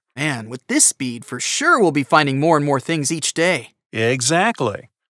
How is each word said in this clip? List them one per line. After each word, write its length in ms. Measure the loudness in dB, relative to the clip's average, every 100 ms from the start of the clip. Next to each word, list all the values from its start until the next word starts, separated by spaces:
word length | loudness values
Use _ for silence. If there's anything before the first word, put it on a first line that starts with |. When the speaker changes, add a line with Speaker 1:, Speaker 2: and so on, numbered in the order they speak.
| _
Speaker 1:
Man, 360 | -6 -4 -4 -8
with 160 | -14 -2
this 180 | 2
speed, 400 | 2 0 -6 -6
for 160 | -10 -8
sure 400 | -6 -2 2 4
we'll 100 | 4
be 120 | 2
finding 360 | 2 2 4 2
more 200 | 2 2
and 80 | 2
more 140 | -2
things 300 | -2 -4 -2
each 220 | -4 -4
day. 380 | 0 0 0 -6 _ _
Speaker 2:
Exactly. 1000 | -2 0 0 0 2 2 0 -4 -4 -14 _ _